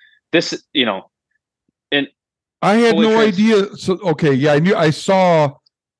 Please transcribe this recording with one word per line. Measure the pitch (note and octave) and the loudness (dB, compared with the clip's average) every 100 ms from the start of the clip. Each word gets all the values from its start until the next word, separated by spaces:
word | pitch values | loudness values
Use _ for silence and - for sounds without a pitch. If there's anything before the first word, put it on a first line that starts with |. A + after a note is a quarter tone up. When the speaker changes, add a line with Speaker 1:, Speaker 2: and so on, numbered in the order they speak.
| _ _ _ | _ _ _
Speaker 1:
this, | G3+ - - _ | -4 -4 -8 _
you | D3 | -4
know, | A#2+ F#2+ - _ _ _ _ _ _ _ - | -2 -4 -10 _ _ _ _ _ _ _ -6
and | C#3+ C#3 _ _ _ _ - | -6 -6 _ _ _ _ -6
Speaker 2:
I | E3+ | -2
had | G#3+ A#3 | 2 2
Speaker 1:
fully | - A3 | 2 2
Speaker 2:
no | |
Speaker 1:
trans- | A3 A3 | 2 0
Speaker 2:
idea. | F#3 G#3+ G#3+ G3 - | 2 2 2 0 -6
So, | - F3+ | -6 -4
okay. | G3 D3+ D#3 | -4 -2 0
Yeah, | C3+ D3 | 0 2
I | D3 | 2
knew, | E3+ | 2
I | G#3 D#3 | 0 0
saw | D3+ - F#3+ F#3 E3 D3 C#3 _ _ _ _ | -2 -2 2 2 2 0 -4 _ _ _ _